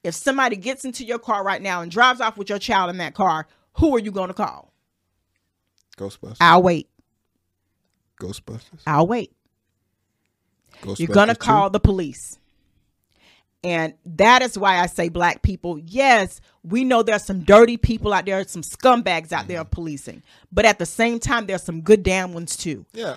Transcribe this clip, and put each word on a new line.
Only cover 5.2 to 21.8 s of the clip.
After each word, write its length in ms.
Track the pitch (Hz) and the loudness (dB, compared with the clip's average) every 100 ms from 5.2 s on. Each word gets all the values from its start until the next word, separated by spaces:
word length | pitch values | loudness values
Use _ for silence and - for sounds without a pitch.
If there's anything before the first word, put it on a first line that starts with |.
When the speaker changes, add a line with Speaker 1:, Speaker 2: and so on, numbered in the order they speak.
| _ _ _ _ _ _ _ _ | _ _ _ _ _ _ _ _
Speaker 2:
Ghostbusters. 400 | 98 - - 117 | -14 -14 -18 0
Speaker 1:
I'll 200 | 170 175 | 4 6
wait. 280 | 185 165 - _ _ _ _ _ _ _ _ _ _ _ _ _ | 4 0 -6 _ _ _ _ _ _ _ _ _ _ _ _ _
Speaker 2:
Ghostbusters. 600 | 92 104 - 113 _ 165 - | -14 -14 -14 -18 _ -12 -2
Speaker 1:
I'll 200 | 151 170 | 0 2
wait. 260 | 240 - _ _ _ _ _ _ _ _ _ _ _ _ _ _ _ | -2 -6 _ _ _ _ _ _ _ _ _ _ _ _ _ _ _
Speaker 2:
Ghostbusters 160 | 98 101 | -12 -6
Speaker 1:
You're 100 | 165 | 2
gonna 260 | 202 214 | 4 4
Speaker 2:
two? 40 | 226 | 2
Speaker 1:
call 320 | - 214 196 | 2 2 2
the 100 | 202 | 2
police. 580 | - 190 156 - - - _ _ _ _ _ _ _ _ _ _ _ _ | 2 0 -6 -10 -20 -20 _ _ _ _ _ _ _ _ _ _ _ _
And 320 | 180 170 160 - | -6 -4 -4 -8
that 380 | 175 160 208 247 | -16 2 6 6
is 160 | 254 196 | 2 0
why 200 | 196 180 | 0 2
I 80 | 175 | 0
say 220 | - 170 | -2 -4
Black 320 | 170 175 - | 0 -2 0
people, 380 | - 185 175 156 | -4 -4 -8 -10
yes, 600 | 165 226 269 226 190 - _ _ | -6 0 4 4 2 -8 _ _
we 220 | 165 226 | -4 -2
know 180 | 262 240 | 2 2
there's 220 | 220 208 | 2 -2
some 160 | - 190 | -2 -4
dirty 340 | 165 208 233 233 | 8 10 8 4
people 340 | - 220 208 | -2 -2 0
out 140 | 190 185 | 0 0
there, 180 | 190 190 | -4 -6
some 140 | 175 | -12
scumbags 720 | - - 262 240 190 165 160 | -14 2 4 4 2 -4 -4
out 160 | 165 - | -8 -8
there 140 | 175 | -10
Speaker 2:
Mm-hmm. 60 | 160 | -8
Speaker 1:
policing. 520 | - 165 143 - - _ _ _ | -8 -8 -10 -14 -20 _ _ _
But 140 | 180 220 | 2 2
at 120 | 202 | 2
the 60 | 170 | -4
same 320 | - 233 233 | -2 -2 0
time, 280 | - 240 196 | -2 -2 -2
there's 160 | 185 | -8
some 180 | - 165 | -6 -8